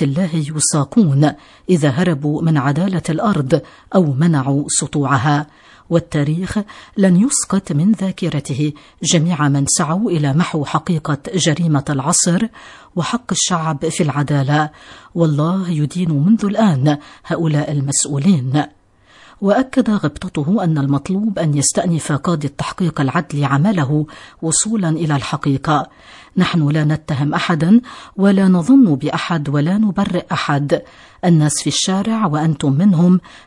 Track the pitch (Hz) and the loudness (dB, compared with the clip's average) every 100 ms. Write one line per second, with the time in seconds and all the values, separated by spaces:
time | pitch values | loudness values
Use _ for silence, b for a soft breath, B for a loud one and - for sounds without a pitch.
0 | 147 139 185 160 143 156 - 156 135 - | -2 0 -2 -2 -4 -4 -2 0 0 2
1 | 185 139 147 143 B B - 180 147 123 | 2 4 2 0 B B -2 2 2 0
2 | 180 151 147 147 165 151 131 143 190 185 | 0 -2 -2 -2 0 0 0 0 -2 -2
3 | - 160 220 180 131 156 B B B 196 | -2 -2 0 0 0 0 B B B 2
4 | 160 131 170 151 131 139 147 - 160 156 | 2 2 2 2 0 -2 -2 -4 -2 -2
5 | 135 135 143 147 151 b b b - 170 | 0 0 2 0 -2 b b b -2 -2
6 | 170 156 143 160 185 214 202 B B - | 0 -2 -2 -2 -4 -6 -8 B B 0
7 | 190 175 247 - - 196 196 147 185 220 | 2 4 2 0 -2 -4 -2 0 0 0
8 | 190 180 170 147 - 135 151 147 B B | -2 -4 -4 -4 -4 -4 -4 -4 B B
9 | 160 175 165 165 147 143 139 - 156 175 | -2 0 0 0 0 2 0 -2 -2 -2
10 | 220 170 143 139 175 165 139 151 - 165 | 0 0 0 0 0 -2 -4 -4 -2 -4
11 | - 139 - 185 165 147 170 147 135 139 | -2 -6 -4 -2 0 0 0 0 0 -4
12 | 135 180 185 175 226 B B B B - | -2 0 0 0 -2 B B B B -6
13 | 156 240 - 185 - 175 160 147 160 - | -4 -6 -4 -4 -2 -2 -2 -4 -4 -2
14 | 160 139 143 143 135 147 151 B B B | -2 -2 0 0 0 0 -2 B B B
15 | B 180 165 147 156 190 180 156 147 180 | B 0 0 2 0 -2 -2 -2 -2 -2
16 | 180 147 160 226 208 208 220 143 147 147 | -2 0 2 2 2 2 2 2 2 0
17 | B B - 165 165 147 151 147 135 - | B B -8 -4 0 0 -2 -4 -2 -2
18 | - 143 151 175 127 143 - - _ b | -2 0 2 2 2 -2 -2 -8 _ b
19 | b b b b 196 208 262 277 226 208 | b b b b 0 2 2 0 0 0
20 | - - 185 - 147 214 175 156 139 143 | -2 -6 -8 -4 0 0 2 0 0 -2
21 | 143 190 220 196 160 147 139 - - 165 | -2 -2 -2 -2 0 0 0 0 0 -2
22 | - 147 - 170 143 - - - 180 - | -2 -4 -2 -2 -4 -6 -8 -4 -4 -2
23 | 139 170 - 143 143 139 185 190 131 151 | -2 -2 -4 -4 0 0 0 0 0 -2
24 | 151 B B B 160 160 214 220 165 156 | -2 B B B -4 -2 -2 -2 -2 -2
25 | 160 143 - 147 147 135 - 151 - B | -2 -2 -4 -4 -2 -2 0 -2 -2 B
26 | B B B - 180 170 147 156 151 151 | B B B -2 0 0 0 0 0 -2
27 | - 127 143 165 - 165 165 226 247 B | -4 -4 -2 -2 -2 -2 4 2 2 B
28 | B - 196 196 190 180 165 269 226 139 | B 0 2 4 4 4 4 6 6 4
29 | 147 - - 170 143 147 151 202 214 180 | -2 -6 -2 -2 0 0 0 2 0 0
30 | 190 180 - 170 - 143 143 170 B B | -2 -2 -4 -4 -2 -2 0 -2 B B
31 | B B 185 165 151 - - - - 190 | B B 2 4 4 0 -4 -2 -2 -2
32 | 208 220 208 156 165 147 151 135 208 165 | -2 -2 0 0 0 0 0 2 4 4
33 | 175 180 B B | 4 4 B B